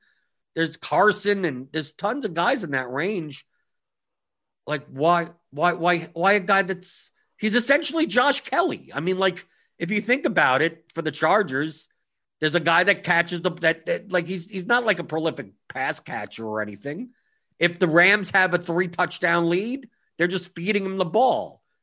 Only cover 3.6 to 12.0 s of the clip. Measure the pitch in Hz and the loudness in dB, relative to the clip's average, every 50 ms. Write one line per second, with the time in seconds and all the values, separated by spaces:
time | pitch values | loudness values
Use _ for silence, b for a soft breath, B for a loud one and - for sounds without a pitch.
3.6 | _ _ _ _ _ _ _ _ _ _ _ _ _ _ _ _ _ _ _ _ | _ _ _ _ _ _ _ _ _ _ _ _ _ _ _ _ _ _ _ _
4.6 | _ - 151 143 - - 131 135 151 170 175 170 165 165 - _ _ _ 139 143 | _ -6 -6 -6 -6 -10 -4 0 2 4 4 4 0 -4 -10 _ _ _ -4 0
5.6 | 165 175 170 175 165 175 175 170 170 - - 165 175 196 208 202 180 190 196 196 | 0 2 2 2 2 2 2 0 -2 -8 -4 0 2 4 4 4 2 2 2 2
6.6 | 190 180 190 175 - - - - - - _ _ _ _ _ _ 214 214 202 240 | 2 0 -6 -8 -8 -14 -14 -14 -16 -20 _ _ _ _ _ _ -2 0 0 0
7.6 | 233 240 277 320 311 - 285 330 302 214 175 247 262 285 277 - - - 269 339 | 2 2 2 2 2 -2 -2 -2 -2 0 2 2 2 2 2 0 -4 -2 0 0
8.6 | 392 294 113 87 - - - 143 160 180 185 185 190 190 180 - - _ _ _ | 0 0 -2 -6 -10 -10 -8 -4 -2 -2 0 2 2 0 0 -2 -12 _ _ _
9.6 | _ _ _ _ 175 170 214 208 - 220 254 294 - 254 175 170 151 131 127 135 | _ _ _ _ -6 -2 -2 -2 0 0 -2 0 0 0 2 4 4 4 4 4
10.6 | 156 165 165 - _ - _ 165 151 156 143 - 160 160 190 214 202 139 131 135 | 2 0 -2 -8 _ -10 _ -6 -6 -6 -2 0 2 4 4 2 2 0 -2 -4
11.6 | 151 160 147 - - - _ _ | -4 -4 -8 -14 -18 -20 _ _